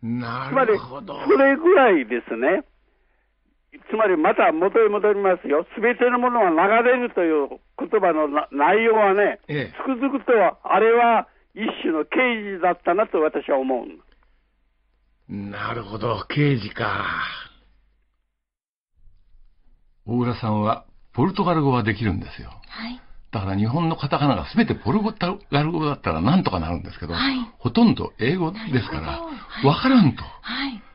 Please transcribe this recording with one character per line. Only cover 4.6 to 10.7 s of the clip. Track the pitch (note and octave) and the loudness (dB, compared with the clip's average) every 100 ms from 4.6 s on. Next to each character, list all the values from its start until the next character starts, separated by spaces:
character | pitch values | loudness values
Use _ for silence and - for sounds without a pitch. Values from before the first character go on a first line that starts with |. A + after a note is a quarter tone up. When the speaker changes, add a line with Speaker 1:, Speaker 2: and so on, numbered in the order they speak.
| F#3 G#3+ | 2 4
Speaker 2:
へ | A3 | 2
戻 | G#3 G#3 | 2 0
り | G3+ | 2
ま | G3 F3+ | 0 0
す | - | 0
よ。 | C#3+ F3 - | -2 -2 -2
す | |
べ | A3 B3 | -2 2
て | B3 | 2
の | B3 | 2
も | B3 | 0
の | A#3+ | 2
は | G3 | 2
流 | D#3+ F#3+ A3+ A#3+ | 4 4 4 4
れ | B3+ | 2
る | B3 | 0
と | - | -2
い | F3 | 0
う | D#3 C#3 B2+ _ - | 0 -2 -6 _ -12
言 | F3+ G#3+ | -2 0
葉 | F#3 | 2
の | D#3 D3+ | 0 0
な-、 | C#3+ C#3+ | -2 -4
内 | C#3 C#3+ G3+ A3+ | 0 2 4 4
容 | A3 | 4
は | G3+ | 4
ね、 | F#3+ G4+ - _ | 4 0 -2 _
Speaker 1:
え | D3+ A#2+ | -6 -6
え。 | - | -8
Speaker 2:
つ | |
く | - | -6
づ | B3+ C4 | -2 -2
く | C4 - | -4 2
と | |
は、 | A#3 F3 - | 4 4 0
あ | - | -2